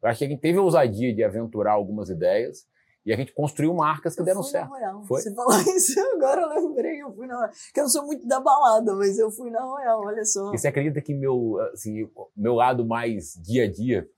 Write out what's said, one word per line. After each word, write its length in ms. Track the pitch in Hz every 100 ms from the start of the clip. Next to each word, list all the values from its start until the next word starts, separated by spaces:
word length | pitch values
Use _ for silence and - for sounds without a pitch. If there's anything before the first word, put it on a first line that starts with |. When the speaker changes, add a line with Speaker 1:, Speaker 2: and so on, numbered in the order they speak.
Speaker 1:
eu 60 | 110
acho 100 | 117
que 60 |
a 40 | 139
gente 120 | 147
teve 180 | 165 180
a 40 |
ousadia 520 | 190 160 131 101 127
de 80 | 107
aventurar 520 | 107 104 117 113 104
algumas 340 | 107 98 107 95
ideias 580 | 87 87 101 120 - _ _ _ _
e 80 | -
a 40 | 107
gente 140 | 135
construiu 420 | - 147 - 151
marcas 400 | 175 151 151 170
que 60 | 165
Speaker 2:
Eu 20 |
Speaker 1:
deram 180 | 175 190
Speaker 2:
fui 100 | 269
Speaker 1:
certo. 180 | 285 -
Speaker 2:
na 60 | 269
Royal. 280 | 214 196
Speaker 1:
Foi? 160 | - 127
Speaker 2:
Você 140 | 220
falou 180 | 202 240
<laughs> 240 | 226 170 370
isso, 240 | - 277 480
agora 260 | 415 269 285
eu 60 | 330
lembrei, 540 | 311 339 277 330 302
eu 100 | 285
fui 140 | 190 254
na 80 |
Royal. 160 | 247 226 - -
Que 60 | -
eu 40 |
não 60 | 285
sou 160 | 294 285
muito 200 | 294 233
da 140 | 262
balada, 540 | 262 277 262 220 226
mas 240 | 196 202 196
eu 120 | 220
fui 200 | 214 247
na 120 | 226
Royal, 380 | 254 277 254 220
olha 220 | 202 214
só. 280 | 214 202 196
Speaker 1:
E 40 | -
você 100 | 147
acredita 320 | 143 143 151
que 120 | 147
meu, 440 | 143 135 123 117 104 110
assim, 340 | - 110 107 107 - 98
meu 200 | - 107
lado 320 | 120 123 123 113
mais 480 | 117 117 107 - 90
dia 220 | 85 123
a 60 | 110
dia 380 | 95 120 107 82